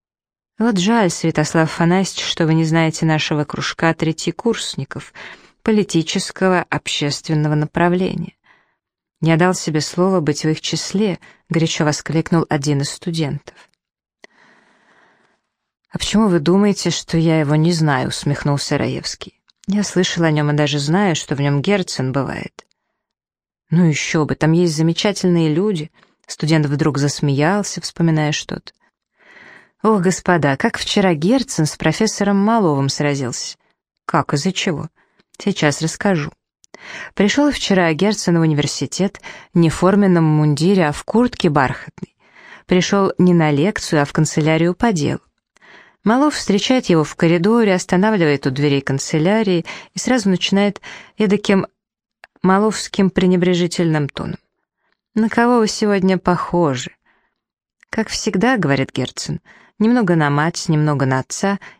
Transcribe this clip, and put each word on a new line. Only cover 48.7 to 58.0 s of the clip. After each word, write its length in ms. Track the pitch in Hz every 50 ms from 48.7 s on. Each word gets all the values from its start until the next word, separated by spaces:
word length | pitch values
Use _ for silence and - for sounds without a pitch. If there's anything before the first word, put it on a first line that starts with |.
| 139 139
канцелярии 840 | - - 135 139 - - - 156 156 185 208 220 220 196 180 165 165 - - - - - _
и 40 | 185
сразу 300 | - 240 254 247 196 196
начинает 520 | 185 175 - - 196 196 202 208 202 - - - - - - - _ -
эдаким 480 | 214 190 202 208 208 - 202 190 - - _ _ _ _ _ _ _ _ _ _ - _ _ _
маловским 680 | - 185 190 196 208 220 196 - - - - - 196 185
пренебрежительным 1000 | - 185 185 180 185 180 180 180 180 170 180 170 - - 175 165 156 151 147 139
тоном. 300 | - - - - - - _ _ _ _ _ _ _ _ _ _ _ _ _ _ _
«На 140 | 214 220 214
кого 300 | - 240 233 240 247 240
вы 100 | 220 208
сегодня 500 | - - 220 208 202 196 175 190 190 180
похожи?» 760 | - 185 175 - - - - 175 170 147 131 123 - - - _ _ _ _ _ _ _ _ _ _ _ _ _ _ _ _ _ _ _
«Как 180 | - -